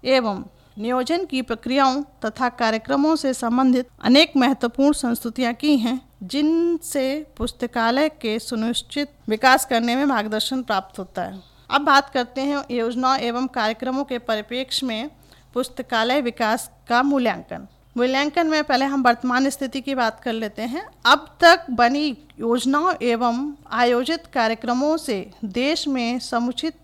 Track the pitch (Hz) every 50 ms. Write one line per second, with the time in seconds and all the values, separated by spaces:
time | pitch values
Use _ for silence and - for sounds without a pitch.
0 | - 254 262 262 240 220 196 190 - - _ _ _ _ _ - 208 233 247 254
1 | 254 240 320 349 392 320 - 262 254 - 233 226 - - 254 277 277 262 254 285
2 | 285 - - _ - 220 214 - 254 240 233 - 240 220 220 220 220 - 277 277
3 | 285 311 320 302 - 269 262 - - 233 233 247 262 262 247 254 254 - _ -
4 | - - 247 277 330 320 - 269 254 269 269 - - 240 - - 269 285 294 -
5 | - 240 233 240 - 233 220 - 254 233 240 233 - 302 294 269 220 - 262 254
6 | - _ _ _ 202 180 - 285 302 302 330 330 339 339 339 311 - - - 294
7 | 262 262 277 302 302 302 - - 226 240 - - - 233 - 240 226 226 240 262
8 | 302 311 - - - 226 214 233 - - 247 220 220 233 240 269 - - - 294
9 | 294 285 _ _ _ - 214 226 269 262 262 269 - - 254 226 226 240 233 262
10 | 277 285 269 226 208 220 214 214 - - 262 262 247 - 214 190 196 - - -
11 | 190 185 - - 175 180 190 190 - _ _ _ - _ - 285 294 311 277 277
12 | 277 - - 262 247 240 - 269 262 285 285 285 277 277 247 240 226 226 247 240
13 | 254 254 269 294 - 240 233 240 262 254 - 262 220 214 226 226 - 254 254 269
14 | 285 277 262 240 - - 226 214 208 - 240 247 269 254 - - 277 254 226 214
15 | 240 302 - _ - - - - _ _ - 240 262 262 - - 247 - - 226
16 | 220 240 254 294 269 240 226 - 240 214 220 247 - - _ _ _ - 240 240
17 | 262 285 285 277 247 226 185 180 - _ - - 196 - _ _ _ _ _ 240
18 | 240 254 262 269 285 294 294 349 339 320 311 311 294 - 269 254 269 277 277 277
19 | 254 247 240 240 - 254 247 254 269 277 277 - 277 262 - 277 240 - 269 254
20 | 240 226 220 - - 247 226 226 220 208 202 - 220 240 247 320 415 508 - _
21 | _ 359 285 302 311 - - _ 339 339 349 359 - - 254 220 240 233 262 285
22 | 302 302 247 - - - - - 220 233 233 247 233 254 269 294 311 370 349 -
23 | - 240 233 226 247 240 233 240 277 302 285 - - - - 220 247 240 247 240
24 | 254 247 320 330 - - - 269 233 220 226 220 - 226 240 254 277 302 311 330
25 | 311 - 226 196 - 202 - - - 208 185 233 254 285 320 339 - 294 269 254
26 | 240 233 240 254 240 - - 233 240 240 254 - - 320 - _